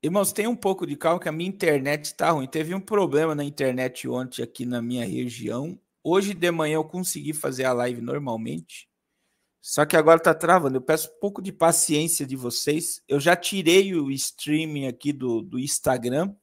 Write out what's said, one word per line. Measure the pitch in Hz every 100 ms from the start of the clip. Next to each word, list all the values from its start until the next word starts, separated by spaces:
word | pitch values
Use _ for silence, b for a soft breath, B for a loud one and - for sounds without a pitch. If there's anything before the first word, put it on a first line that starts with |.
Irmãos, | - 190 190
tenha | - 214
um | 240
pouco | 196 190 160
de | 143
calma | 165 175
que | 180
a |
minha | 156 180
internet | 196 170 147 131 151 147 -
tá | 156
ruim. | 160 131
Teve | 160 156
um | 190
problema | 196 208 180 139 160 151
na |
internet | 143 147 135 127 127 127 127
ontem | 123 127 123
aqui | 120 - 123
na | 123
minha | 117 123 113
região. | 127 123 113 113 117 151 185 _ _
Hoje | - 180 202
de | 185 175
manhã | 170 151 156
eu |
consegui | 156 180 180 160 143
fazer | 151 139 131 131
a |
live | 123 123 120
normalmente. | 117 139 139 113 110 156 165 - - _ _ _ _ _ _ _
Só | - - 151
que | 165
agora | 156 165
tá | 165
travando. | 156 170 185 147 131
Eu |
peço | 123 156 -
um | _
pouco | 202 202
de | 190
paciência | - 165 165 - 151 160 - 135
de | 131
vocês. | 123 120 - 151 165 - _
Eu | 139
já | 139 175
tirei | 175 196 160 180 196 175
o | 139
streaming | 135 - - - 151 160 147 135
aqui | 120 143
do, | 143 127 113
do | 98 123
Instagram | 135 - - 127 120 135 190 202